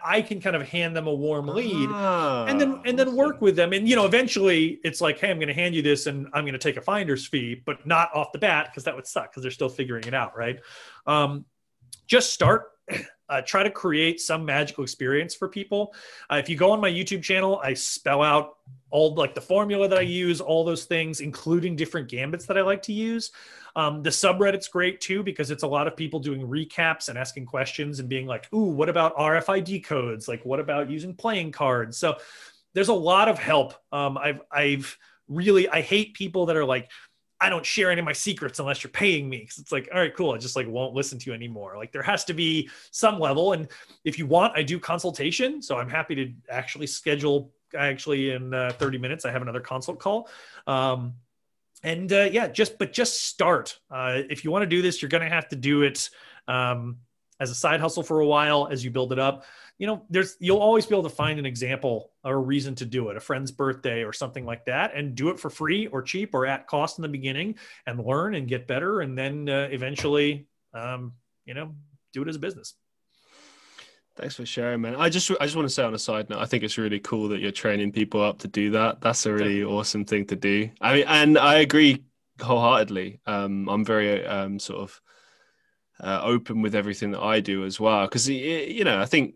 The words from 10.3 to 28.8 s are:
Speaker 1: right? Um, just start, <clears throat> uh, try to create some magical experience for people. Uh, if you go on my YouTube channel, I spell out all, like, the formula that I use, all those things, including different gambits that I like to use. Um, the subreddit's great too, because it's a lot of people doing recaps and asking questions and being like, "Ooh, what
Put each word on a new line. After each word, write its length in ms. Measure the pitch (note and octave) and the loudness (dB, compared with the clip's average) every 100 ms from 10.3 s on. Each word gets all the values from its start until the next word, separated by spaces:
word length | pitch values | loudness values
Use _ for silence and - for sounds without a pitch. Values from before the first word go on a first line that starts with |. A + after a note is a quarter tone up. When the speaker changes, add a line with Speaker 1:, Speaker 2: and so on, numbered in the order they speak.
| A2+ | -4
Speaker 1:
right? 240 | A#2 B2 - - - - - | -6 -6 -14 -20 -20 -8 0
Um, 380 | D3+ C#3+ C#3+ - _ _ _ _ - - | 2 2 -2 -12 _ _ _ _ -20 2
just 260 | B3 - | 4 4
start, 380 | - E3 A3 - _ - | 4 4 4 0 _ -10
<clears throat> 400 | D#3 - _ - | -10 -10 _ -6
uh, 120 | C3+ | -6
try 200 | B2+ F#3+ | 2 4
to 60 | G3+ | 4
create 500 | G3 F#3 D3+ E3 E3+ | 2 0 2 2 0
some 240 | - D#3+ | -4 -2
magical 400 | D#3 C#3 D3 - | 0 0 0 -4
experience 500 | B2+ - C3 C#3+ E3+ | -8 -4 0 0 -2
for 140 | - F#3+ | -6 -8
people. 460 | G3+ G3 G3+ G#3 - - - - | -8 -4 -2 -2 -8 -20 -18 -4
Uh, 60 | C#3+ | -2
if 120 | D#3+ | -2
you 80 | D#3+ | 4
go 140 | F#3 | 4
on 100 | G#3+ | 6
my 100 | G3 | 2
YouTube 320 | F3 F#3 G3 | 0 -4 -4
channel, 360 | - F#3+ F#3+ G3 | 0 2 2 0
I 100 | C3+ | -2
spell 480 | B2+ - - C#3+ C#3+ | -4 -4 -4 0 4
out 340 | D3+ D3 D3+ - - - _ | 4 4 2 -10 -20 -20 _
all, 240 | D3 D#3 D#3 | 4 4 2
like, 180 | C#3 | -2
the 60 | - | -4
formula 480 | - G3 G#3 G3+ G3 | 0 2 2 2 2
that 100 | F#3 | 2
I 40 | |
use, 380 | F3+ F3+ F3 E3+ | 2 0 0 0
all 220 | D#3 D#3+ | 2 2
those 200 | E3 E3 | 2 -2
things, 360 | - E3 D#3+ D3+ | 0 0 0 -4
including 540 | D3 C3 D#3+ E3+ F3+ | -8 -6 0 2 2
different 340 | D#3 D#3+ E3+ B2 | -2 -4 -4 -6
gambits 380 | B2 C#3 F3 - | -6 -6 -6 0
that 100 | G3 | 2
I 40 | |
like 200 | F#3+ G3 | 2 0
to 100 | - | -2
use. 400 | G#3 A3+ A#3 - - - - - D#3+ | -4 -2 -4 -6 -14 -20 -20 -8 -2
Um, 280 | D3+ D3+ | -2 0
the 60 | D3 | -2
subreddit's 580 | - F#3+ F3+ G3+ G3 - | 2 4 4 2 2 -2
great 320 | F3+ F3+ F#3+ | 0 0 -2
too, 240 | - F#3+ | -4 -4
because 260 | G3 F#3 C#3 | -4 -4 -6
it's 140 | D3 | -4
a 20 | C#3+ | -2
lot 220 | C#3+ D#3 | 0 -2
of 80 | D#3+ | -4
people 240 | D#3 D#3 | -6 -6
doing 220 | C#3+ C3+ B2 | -6 -6 -4
recaps 640 | D3 D3+ - E3 D#3+ - | -6 -4 0 0 0 -6
and 100 | A#2+ | -6
asking 280 | B2+ C#3 B2 | -8 -10 -6
questions 520 | C3+ C3+ - D3 C#3 | -4 -4 -4 -6 -6
and 100 | B2+ | -6
being 160 | C3 | -6
like, 220 | C3 A#2 - | -6 -8 -4
"Ooh, 160 | G#3+ G3+ | 0 0
what 180 | C#3+ | 2